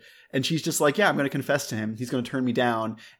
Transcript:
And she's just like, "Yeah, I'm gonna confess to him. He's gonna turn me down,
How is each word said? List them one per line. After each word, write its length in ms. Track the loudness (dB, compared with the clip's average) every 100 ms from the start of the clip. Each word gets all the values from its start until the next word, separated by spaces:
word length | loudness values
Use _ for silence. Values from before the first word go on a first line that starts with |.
| -16 -20 -6
And 120 | -4
she's 160 | 0 -2
just 180 | -2 2
like, 160 | 2 4
"Yeah, 120 | 2
I'm 80 | 2
gonna 120 | 0
confess 380 | -2 0 -2 -2
to 80 |
him. 200 | -4 -4 -6
He's 120 | -4
gonna 140 | -2
turn 220 | -2 -2
me 80 | 0
down, 440 | 2 2 2 -2 -6 -14